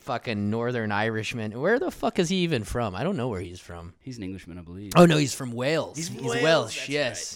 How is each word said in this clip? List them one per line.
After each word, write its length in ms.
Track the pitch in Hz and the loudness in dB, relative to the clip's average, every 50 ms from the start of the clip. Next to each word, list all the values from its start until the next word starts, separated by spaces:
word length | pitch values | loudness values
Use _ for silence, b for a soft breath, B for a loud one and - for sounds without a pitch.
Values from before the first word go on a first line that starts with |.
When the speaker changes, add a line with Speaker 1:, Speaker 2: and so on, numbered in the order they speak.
Speaker 1:
fucking 480 | - - 123 117 - 127 110 101 101 104 | -8 -6 -6 -4 -4 -4 -2 0 0 0
Northern 420 | 110 117 117 123 123 117 110 107 | 0 0 0 0 0 -2 -2 0
Irishman. 680 | 104 101 110 113 110 110 104 - - 117 107 107 104 123 | 0 0 0 0 0 -2 -4 -4 -4 -4 -4 -6 -4 -2
Where 180 | 143 190 233 277 | 0 2 2 2
the 120 | 359 330 | 0 -2
fuck 280 | - - - 233 - - | -4 -2 -2 -2 2 2
is 100 | 175 156 | 2 2
he 80 | 190 185 | 2 2
even 240 | 175 165 156 113 101 | 2 2 2 0 0
from? 300 | - - 123 117 101 90 | -2 -2 -2 -2 -2 -2
I 80 | 95 | -2
don't 140 | 135 185 208 | -2 -2 -2
know 120 | 139 120 127 | -2 -2 -2
where 120 | 110 110 | -4 -4
he's 200 | 104 87 87 - | -6 -8 -10 -14
from. 340 | - - 87 85 85 87 - _ | -14 -14 -14 -12 -12 -14 -16 _
Speaker 2:
He's 180 | - 135 123 117 | -14 -12 -10 -8
an 40 | 98 | -8
Englishman, 340 | 92 95 90 - 87 82 87 | -8 -8 -10 -12 -14 -14 -14
I 40 | |
believe. 300 | 82 87 87 95 104 98 - | -12 -12 -12 -12 -4 4 8
Speaker 1:
Oh, 120 | - 175 | 8 8
no, 100 | 170 156 | 8 8
he's 180 | 151 147 123 - | 4 2 0 -2
from 180 | - 135 123 | -4 -6 -6
Wales. 440 | 117 120 127 143 165 156 110 92 - | -4 -2 0 0 2 0 0 -2 -6
Speaker 2:
He's 120 | 143 165 175 | -8 -8 -8
Speaker 1:
He's 140 | 120 - | -8 -6
Speaker 2:
Wales, 200 | 135 - - 156 | -4 -2 0 2
Speaker 1:
Welsh. 340 | 160 160 165 143 117 110 - - | 4 6 6 6 4 2 -4 -6
Speaker 2:
that's 100 | - 135 | -4 -2
Speaker 1:
Yes, 440 | 139 147 139 117 - - - - - | 0 0 0 0 -2 -4 -8 -10 -8